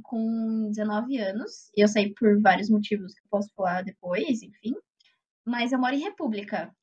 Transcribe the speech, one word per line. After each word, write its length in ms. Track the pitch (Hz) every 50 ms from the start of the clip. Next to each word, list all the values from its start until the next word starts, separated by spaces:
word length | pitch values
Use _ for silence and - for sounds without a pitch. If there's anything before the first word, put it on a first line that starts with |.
| -
com 640 | - - 226 226 220 226 226 226 220 220 220 220 208
dezenove 480 | 208 208 214 214 208 214 233 254 277 247
anos. 520 | 208 190 196 220 302 453 - - - _ -
Eu 120 | 208 208 208
saí 240 | 214 220 196 202 196
por 260 | - 240 214 208 208
vários 300 | 214 202 180 185 202 214
motivos 420 | 220 208 208 - 214 202 185 185 -
que 60 | _
eu 80 | _ -
posso 180 | - 202 202 202 _
falar 260 | - 190 180 175 185 190
depois, 600 | 196 - _ - 180 180 - - 330 254 220 -
enfim. 320 | - - _ - 220 277 427 - _ _ _ _ _ _ _ _ _ _ _ -
Mas 260 | 226 247 240 233 240 269
eu 60 | 254
moro 160 | 254 247 269
em 60 | 285
república. 720 | 311 403 403 - 339 240 214 202 202 208 214 180 160 - _ _